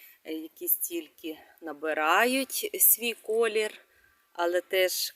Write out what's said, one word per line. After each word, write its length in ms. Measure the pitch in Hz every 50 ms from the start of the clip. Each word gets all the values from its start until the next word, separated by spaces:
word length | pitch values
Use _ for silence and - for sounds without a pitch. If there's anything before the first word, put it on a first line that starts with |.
| - - - _ -
е, 80 | - 160
якісь 440 | 160 156 165 _ - 175 170 -
тільки 640 | - - - 175 170 156 151 _ _ - 160 156 - - - - _
набирають 1080 | 165 160 147 143 151 160 151 156 151 156 175 196 233 247 254 269 262 - - - - - - 190
свій 320 | - - - - 226 240 220
колір, 680 | - - - 220 226 233 226 208 220 214 214 - - - _ _ _ _ _ _ _ _ _ _
але 280 | - 175 170 175 180
теж 540 | - - - 190 185 180 - - - - -